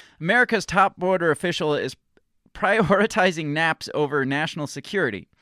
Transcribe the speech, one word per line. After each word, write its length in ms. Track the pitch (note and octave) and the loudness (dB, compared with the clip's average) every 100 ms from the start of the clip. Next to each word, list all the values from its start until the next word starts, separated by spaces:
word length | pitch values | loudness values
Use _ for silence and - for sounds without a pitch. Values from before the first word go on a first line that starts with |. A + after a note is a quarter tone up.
| - - | -20 -6
America's 440 | E3 A#3+ A#3+ A3+ - | 0 2 2 0 0
top 320 | F#3 G3 - | 2 2 0
border 340 | F3+ F#3 E3+ | 0 2 2
official 440 | C#3+ F3+ - D#3 C#3+ | 0 -2 -2 -2 0
is 200 | A#2+ - _ _ _ _ _ | -2 -8 _ _ _ _ _
prioritizing 920 | - G3 A3 E3+ G3+ A3 A3 F#3+ E3 D3+ | -2 0 2 4 4 2 2 0 0 -4
naps 420 | D3+ E3 D#3+ - | -2 -2 -2 -6
over 320 | C#3 C#3+ C#3+ C3+ | -4 -2 0 -2
national 420 | C#3+ D#3 E3 C#3+ | -2 -4 -6 -10
security." 600 | C#3+ - G3 C#3+ G2 - _ | -10 -6 -2 -2 -4 -12 _